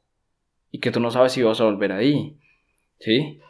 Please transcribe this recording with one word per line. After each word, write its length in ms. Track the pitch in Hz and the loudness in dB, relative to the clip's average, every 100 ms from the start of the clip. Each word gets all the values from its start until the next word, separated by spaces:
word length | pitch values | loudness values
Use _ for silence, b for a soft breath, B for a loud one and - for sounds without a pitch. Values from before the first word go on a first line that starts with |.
| _ _ _ _ _ _ _ | _ _ _ _ _ _ _
y 100 | - | -8
que 100 | 123 | -4
tú 80 | 117 | -2
no 140 | 117 | -2
sabes 180 | 123 127 | 2 2
si 100 | 131 | 4
vas 200 | 113 113 | 0 2
a 40 | |
volver 280 | 110 101 98 | 0 0 -2
ahí, 440 | 95 135 139 107 - _ _ _ _ _ _ | 0 0 0 -4 -14 _ _ _ _ _ _
¿sí? 400 | 110 120 151 - | 0 0 0 -10